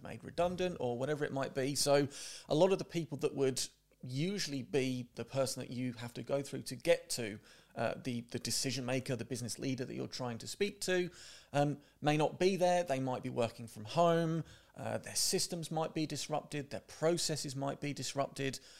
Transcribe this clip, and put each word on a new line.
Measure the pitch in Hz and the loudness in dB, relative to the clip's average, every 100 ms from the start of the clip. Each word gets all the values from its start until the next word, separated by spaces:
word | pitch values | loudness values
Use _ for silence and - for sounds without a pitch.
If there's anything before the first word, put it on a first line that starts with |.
made | 139 117 | -10 -10
redundant | - - 175 175 180 175 | -4 0 0 2 -2 0
or | 127 120 | -2 0
whatever | 135 151 | 0 0
it | 147 | 0
might | 135 135 | 0 -2
be. | 135 135 | 0 0
So | 139 143 143 143 - - - - | 2 6 6 4 -2 -12 -10 0
a | |
lot | 147 185 | 6 6
of | 185 | 6
the | |
people | - 170 160 135 | 0 -4 -4 -2
that | 147 | -2
would | 139 135 131 - - _ _ | 2 2 2 -2 -8 _ _
usually | 127 127 170 202 143 139 | -8 -2 -2 -2 -4 -4
be | 117 139 131 127 120 - | 0 2 2 0 -6 -10
the | |
person | 117 135 131 - | -4 0 0 -2
that | 123 | -6
you | 120 127 113 | -4 -4 -4
have | 117 | -8
to | - | -8
go | 117 139 | -2 -2
through | 143 131 | -2 -8
to | - 127 | -8 0
get | 170 170 - | 4 4 2
to, | - 113 107 - - - - | -4 -4 -6 -12 -20 -14 -4
uh, | 117 - | -2 -2
the, | - 120 165 | -4 -4 -4
the | 123 | -6
decision | - - 139 123 123 | -2 -2 0 -2 0
maker, | 131 123 110 | -2 0 -4
the | |
business | 110 123 117 - | -4 -6 -6 -4
leader | 135 127 | -2 -2
that | 127 | -4
you're | 120 127 | -6 -6
trying | - 123 117 | -6 -6 -6
to | 117 | -8
speak | - 202 - | -2 -2 -2
to, | - 185 180 - - - - | 0 2 0 -6 -18 -20 -4
um, | 139 143 139 - _ | 2 2 0 -8 _
may | 143 151 | 2 4
not | 147 - | 2 4
be | 180 190 | 2 4
there. | 180 180 | 4 4
They | 175 135 | 2 0
might | 131 123 | 0 -2
be | 127 | -2
working | 123 113 - 117 | 0 0 -2 -12
from | - | -12
home. | 110 160 170 165 165 165 151 - - - | -2 4 6 6 4 0 -2 -10 -20 -10
Uh, | 113 113 | -4 -4
their | - - | -4 0
systems | - 190 - 175 156 | 2 2 0 -4 -4
might | 160 160 | -2 -2
be | - 156 | -2 -2
disrupted. | 127 - 151 - 147 135 | -4 -2 -2 -2 -6 -6
Their | 107 | -8
processes | - - 160 175 - 156 151 135 | -10 0 2 4 2 -2 -4 -4
might | 139 135 | -4 -2
be | 143 | -4
disrupted. | 139 131 139 135 - 135 131 - - | -4 -2 -2 -2 -2 -2 -4 -10 -20